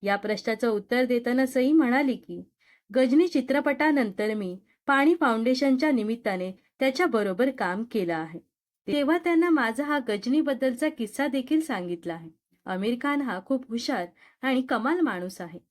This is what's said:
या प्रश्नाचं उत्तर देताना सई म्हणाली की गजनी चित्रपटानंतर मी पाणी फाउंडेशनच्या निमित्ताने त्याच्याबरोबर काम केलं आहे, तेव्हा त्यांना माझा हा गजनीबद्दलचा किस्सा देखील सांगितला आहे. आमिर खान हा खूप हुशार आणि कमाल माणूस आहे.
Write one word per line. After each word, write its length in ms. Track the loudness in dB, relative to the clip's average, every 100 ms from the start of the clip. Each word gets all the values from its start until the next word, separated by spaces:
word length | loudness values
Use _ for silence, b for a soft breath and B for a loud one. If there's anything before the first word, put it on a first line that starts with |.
या 140 | -2 -2
प्रश्नाचं 520 | -2 -4 -2 -2 0
उत्तर 360 | -2 0 0
देताना 420 | 2 0 0 0 0
सई 260 | 2 4
म्हणाली 440 | 4 4 2 2 -2
की 260 | -6 -14 -14 _ b b b
गजनी 360 | 0 4 4 4
चित्रपटानंतर 1040 | 2 0 0 0 2 2 2 0 -2 -4
मी 220 | -2 -6 -8 _ _ 0
पाणी 260 | 4 4
फाउंडेशनच्या 760 | 4 2 2 2 2 2 2 2
निमित्ताने 600 | 2 0 -2 -2 -4 -6 -10 b _
त्याच्याबरोबर 720 | -2 2 2 2 0 0 0
काम 340 | 0 -4 -4 -4
केलं 240 | -4 -2
आहे, 240 | -2 -6 -12 _ _ _ _ -4
तेव्हा 300 | 0 2 2
त्यांना 320 | 2 2 4
माझा 340 | 2 2 -2
हा 140 | -2 -2 -2
गजनीबद्दलचा 800 | -4 0 0 0 0 -2 0 -2
किस्सा 380 | -2 -8 -4 -2
देखील 340 | -2 0 0
सांगितला 540 | 0 -6 -6 -8 -8
आहे. 160 | -10 -12 -20 _ _ -8
आमिर 280 | -4 -2 -2
खान 180 | -2 -2
हा 200 | -2 -6 -4
खूप 220 | -4 -4
हुशार 380 | -8 -4 -4 -4 _ b b
आणि 200 | -2 0
कमाल 380 | 0 -2 0 0
माणूस 400 | 0 -2 -8 -10
आहे. 180 | -14 -14 _